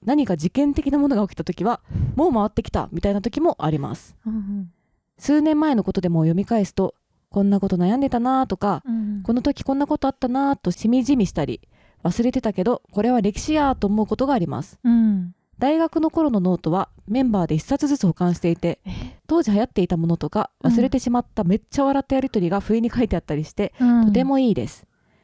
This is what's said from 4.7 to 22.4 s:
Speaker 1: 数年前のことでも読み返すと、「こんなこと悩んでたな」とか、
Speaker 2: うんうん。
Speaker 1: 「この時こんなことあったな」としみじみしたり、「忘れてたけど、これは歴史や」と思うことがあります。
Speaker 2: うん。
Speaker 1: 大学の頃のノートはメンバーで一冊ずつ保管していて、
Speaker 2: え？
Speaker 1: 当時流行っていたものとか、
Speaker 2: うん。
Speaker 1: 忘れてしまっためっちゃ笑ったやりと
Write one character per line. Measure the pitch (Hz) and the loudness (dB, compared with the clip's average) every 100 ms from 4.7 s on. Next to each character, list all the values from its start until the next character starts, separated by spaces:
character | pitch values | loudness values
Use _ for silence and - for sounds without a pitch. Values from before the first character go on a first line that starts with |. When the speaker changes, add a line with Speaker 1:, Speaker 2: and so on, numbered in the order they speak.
| _ _ _ _ _ | _ _ _ _ _
Speaker 1:
数 | - 294 | 0 2
年 | 311 302 | 4 2
前 | 311 | 2
の | 240 | 2
こ | 190 | 0
と | 196 | -2
で | 180 | 0
も | 170 | 2
読 | 160 | 2
み | 170 196 | 0 0
返 | 226 | 0
す | 190 | 0
と、 | - 190 - _ _ _ | -2 -2 -4 _ _ _
「こ | 202 | 0
ん | 202 | 2
な | 202 | 2
こ | 196 | 0
と | 180 | 0
悩 | 180 247 | 2 0
ん | |
で | 277 | 0
た | 240 | 0
な」 | 240 262 262 | 0 0 0
と | 185 | -2
か、 | 202 170 262 | -2 -2 -4
Speaker 2:
う | |
ん | |
う | 226 208 208 | -6 -4 -6
ん。 | |
Speaker 1:
「こ | 190 | -2
の | 240 | 0
時 | 285 277 | 0 -2
こ | - | -2
ん | 269 | -2
な | 285 | 0
こ | 302 | 0
と | 269 | -2
あ | |
っ | - | -2
た | 254 | -4
な」 | 254 277 277 | 0 0 0
と | - | -2
し | - 214 | -2 0
み | 247 | 2
じ | 240 277 | 2 2
み | 190 | 0
し | |
た | - | -2
り、 | 143 - - _ _ _ | -6 -6 -14 _ _ _
「忘 | 165 180 | -6 0
れ | 240 | 0
て | 254 | 0
た | 226 | -2
け | 190 | -2
ど、 | 180 - - | 0 -2 -4
こ | 202 | -2
れ | 233 | 2
は | 247 | 2
歴 | 202 202 | 0 -2
史 | - | -2
や」 | 311 277 254 | 0 2 0
と | 202 | 0
思 | 214 | 0
う | 214 | -2
こ | 214 | -2
と | 269 | 0
が | |
あ | 254 | 0
り | 165 | 0
ま | 123 | -4
す。 | - - | -10 -4
Speaker 2:
う | 240 | 2
ん。 | 233 220 196 175 - _ - | 4 4 2 -4 -12 _ -4
Speaker 1:
大 | 262 320 | 0 2
学 | 330 330 | 0 0
の | 311 | 0
頃 | 330 311 | 2 2
の | 214 | 2
ノ | 180 175 | 2 0
ー | |
ト | 160 | 0
は | 180 - - - | -2 -2 -10 -4
メ | 233 | 0
ン | 262 | 2
バ | 208 | 2
ー | 165 | 0
で | 156 | -2
一 | |
冊 | - 277 285 | -2 -2 0
ず | 285 | 0
つ | 180 | 0
保 | |
管 | - 180 175 | 0 0 0
し | |
て | 175 | 0
い | 170 | 0
て、 | 170 - - | -2 -4 -10
Speaker 2:
え？ | - 156 - - | -12 -12 -16 -2
Speaker 1:
当 | 320 | 0
時 | 294 | 2
流 | 202 | 0
行 | |
っ | 247 | 0
て | - | -2
い | 175 | 0
た | 170 | 0
も | 170 | 0
の | 165 | -2
と | 151 | -2
か、 | 214 - - | -4 -4 -2
Speaker 2:
う | 254 | 0
ん。 | |
Speaker 1:
忘 | 233 | 2
れ | 254 | 2
て | 262 | 0
し | 247 | 0
ま | 240 | -2
っ | - | -2
た | - | -4
め | 180 214 | 0 0
っ | - | -2
ち | - | -2
ゃ | |
笑 | 269 277 | 0 0
っ | - | 0
た | |
や | 269 | -2
り | 262 | 0
と | 220 | -2